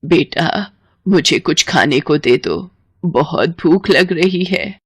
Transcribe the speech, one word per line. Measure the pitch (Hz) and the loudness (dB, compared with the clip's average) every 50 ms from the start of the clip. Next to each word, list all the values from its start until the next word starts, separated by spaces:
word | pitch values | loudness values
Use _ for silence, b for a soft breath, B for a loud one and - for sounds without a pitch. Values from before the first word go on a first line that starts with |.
| - | -2
बेटा, | 156 170 160 143 - - - 160 160 - - 202 - _ _ _ _ _ _ _ 185 | 0 0 0 0 -2 -4 -4 -2 -2 -2 -4 -4 -6 _ _ _ _ _ _ _ 2
मुझे | 196 175 165 - 160 - | 2 2 2 2 -2 0
कुछ | - - 233 - - | 0 -2 -2 -2 -2
खाने | - - 160 95 147 143 131 | 0 2 2 2 2 2 0
को | 147 - 151 151 | 0 0 -2 0
दे | - - 123 | 4 2 2
दो, | 127 - - - 85 190 180 _ _ _ _ _ _ - | 2 2 -4 -6 -6 -8 -12 _ _ _ _ _ _ -6
बहुत | 175 160 - 151 - 180 - 113 151 | -2 0 0 -2 0 -2 -2 -2 -2
भूख | 170 - - 165 160 196 - - | -4 -2 2 2 2 2 2 2
लग | 185 135 185 180 | 2 2 2 0
रही | 190 160 170 190 185 175 185 | 0 0 0 0 0 0 -2
है। | 180 190 - - - 190 _ _ | -2 -4 -6 -6 -8 -12 _ _